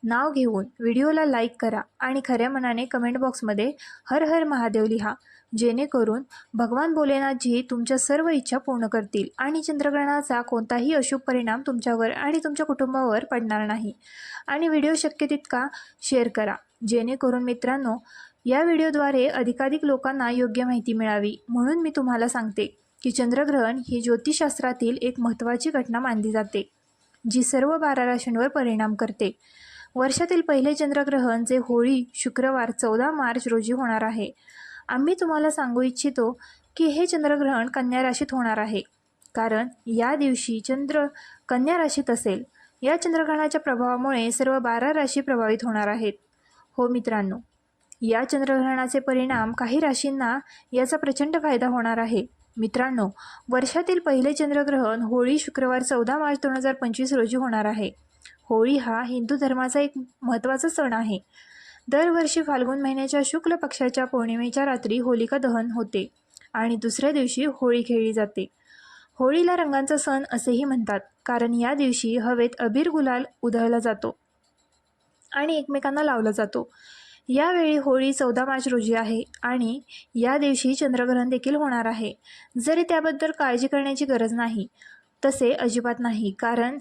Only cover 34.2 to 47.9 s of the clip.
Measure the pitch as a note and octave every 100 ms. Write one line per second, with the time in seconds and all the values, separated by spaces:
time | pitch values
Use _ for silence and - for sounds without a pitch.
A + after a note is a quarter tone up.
34.2 | G3+ - _ - - - - B3+ D4 F#4
35.2 | E4+ D#4 D4+ D#4 C4 A#3+ B3+ B3+ C#4+ C4
36.2 | A#3 A#3+ - - _ - D#4+ D4 F4 E4
37.2 | D4 D4 C#4 B3+ A#3+ C4+ B3 B3+ C4 B3
38.2 | C#4+ C4 A#3 G#3+ G#3+ G#3 - _ _ _
39.2 | - - A3+ A3 B3 - A#3 A3+ A#3+ D4
40.2 | C#4+ B3 - A3 A#3+ C4 C#4 D4+ C#4+ -
41.2 | - - - B3 C#4 F4 D#4 C#4+ C4 A#3
42.2 | G#3+ F#3+ B3 _ _ - B3+ E4+ F4 E4
43.2 | D#4 D#4 D4+ D#4 D4+ A#3+ B3 B3 C4+ B3+
44.2 | A3+ - C4 C4 A#3+ A#3 C4 D#4 C#4 C#4
45.2 | C#4 B3 A3 A3 A#3 G#3+ G#3 A3 G#3+ -
46.2 | _ _ _ _ _ - A#3+ B3 A3+ A3
47.2 | G3 A#3 - _ _ _ _